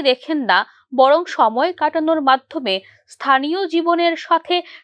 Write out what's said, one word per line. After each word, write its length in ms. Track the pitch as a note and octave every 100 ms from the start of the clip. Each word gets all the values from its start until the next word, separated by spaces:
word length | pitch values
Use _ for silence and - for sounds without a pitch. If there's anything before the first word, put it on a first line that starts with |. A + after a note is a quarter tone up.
| C#4+
দেখেন 300 | B3+ - D#4
না, 160 | A3+ F#3 G#3+ _ _
বরং 280 | B3 C4 D4+ F4 -
সময় 340 | A#3 A3+ E4
কাটানোর 460 | F4 D4+ E4 D#4 D#4+
মাধ্যমে 520 | C4+ C4 - D#4+ B3 F#3+ - _ _
স্থানীয় 520 | - C4+ C4+ C#4+ F4 F#4+
জীবনের 420 | E4 E4+ E4+ E4+ E4
সাথে 380 | - E4 - F4 F4 -